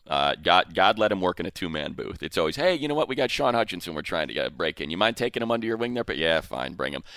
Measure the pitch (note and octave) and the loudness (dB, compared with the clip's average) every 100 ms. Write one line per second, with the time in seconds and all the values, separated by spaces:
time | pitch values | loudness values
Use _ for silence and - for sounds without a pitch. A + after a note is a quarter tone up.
0 | - C#2+ C#2+ C2+ E2 F2+ - E2+ F#2+ A2 | -2 0 2 2 4 4 4 4 4 4
1 | G#2+ G2+ F2+ F2 F2 - F2+ D#2 D2 - | 2 2 0 0 -6 -6 -6 -4 -6 -6
2 | - - D#2+ - D#2+ E2 F3+ E3+ D3 D3 | -10 -8 -4 0 0 2 0 2 0 0
3 | C#3+ C3 B2+ - C#3 A#2+ A2 F2+ F2 D#2 | 0 0 0 2 2 2 0 -4 -6 -8
4 | D#2 E2+ C#2+ A#1+ B1+ B1+ D#2+ D#2 D2 E2+ | -2 -2 -2 -2 -2 0 -2 -2 -6 0
5 | A2 A2+ B2 A#2+ A#2 A#2 A2+ A2+ A#2+ A#2+ | 0 2 -2 -2 -2 0 0 -2 -2 -2
6 | A#2 D2 E2 E2 - B1+ C2 C2+ C2+ C#2 | -4 0 2 2 0 -6 -6 -6 -6 -6
7 | - | -12